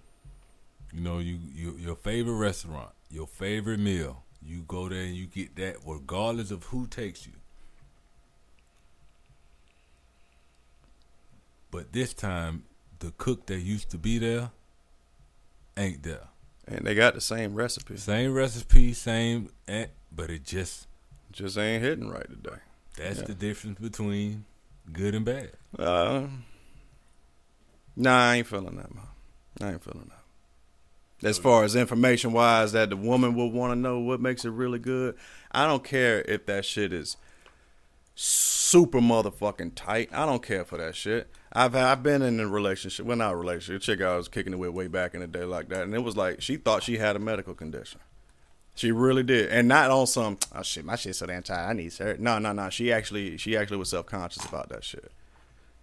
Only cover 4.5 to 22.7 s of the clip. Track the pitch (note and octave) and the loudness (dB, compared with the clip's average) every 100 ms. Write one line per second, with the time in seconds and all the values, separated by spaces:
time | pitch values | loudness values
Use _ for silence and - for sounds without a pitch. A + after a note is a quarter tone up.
4.5 | E2+ D#2 F2+ F#2 F#2 F#2 F2+ F#2 G2 F2+ | -14 -10 -8 -6 -6 -8 -8 -10 -10 -12
5.5 | - F#2+ - D#2 D2+ C2+ F2+ A2+ A#2 G2+ | -8 -10 -10 -12 -12 -8 -4 -2 -4 -6
6.5 | F#2+ - B2+ A#2+ - G#2+ E2 - - - | -10 -8 -8 -8 -8 -10 -12 -18 -20 -20
7.5 | - - - - _ _ _ _ _ _ | -20 -20 -20 -20 _ _ _ _ _ _
8.5 | - _ _ _ _ - _ _ _ _ | -20 _ _ _ _ -20 _ _ _ _
9.5 | _ _ _ _ _ _ _ _ _ _ | _ _ _ _ _ _ _ _ _ _
10.5 | _ _ _ - - _ - - - _ | _ _ _ -20 -20 _ -20 -20 -20 _
11.5 | _ - F2+ C#2 G2 B2+ - G2+ F2+ E2 | _ -16 -14 -8 -6 -6 -6 -6 -4 -4
12.5 | E2 - _ _ - E2+ - - B2 - | -6 -12 _ _ -14 -14 -6 -4 -4 -4
13.5 | F#2+ F2+ G#2 - E2+ G2+ A#2 A#2 A#2 A#2+ | -6 -4 -4 -6 -4 -2 0 0 -2 -6
14.5 | - _ _ _ _ _ _ - _ - | -12 _ _ _ _ _ _ -20 _ -20
15.5 | _ - - G2 C#2+ D#2 D2 - - - | _ -14 -6 -4 -4 -8 -10 -14 -20 -20
16.5 | - - - - G#2 A#2 - - A2+ G#2+ | -20 -12 -6 -2 4 4 2 -2 -4 -4
17.5 | G#2 A#2+ - - G2+ G#2 G#2 C3 C3+ C3 | -4 -4 -6 -12 -10 -4 -2 0 0 -2
18.5 | A#2 - B2 B2 A#2 B2 A2+ A#2 A#2 G#2 | -2 12 12 12 8 0 0 2 0 -6
19.5 | - - G#2 A2+ - - E2 E2 D#2+ C2+ | -12 -8 -6 -6 -12 -16 -10 -8 -8 -6
20.5 | F#2 F#2 - - - _ - - - G2 | -6 -6 -8 -16 -20 _ -20 -20 -10 -6
21.5 | G2+ G#2+ A2+ B2 D#3+ G#2+ - - - - | -2 -2 0 -2 -2 -6 -10 -12 -14 -14
22.5 | - - | -16 -18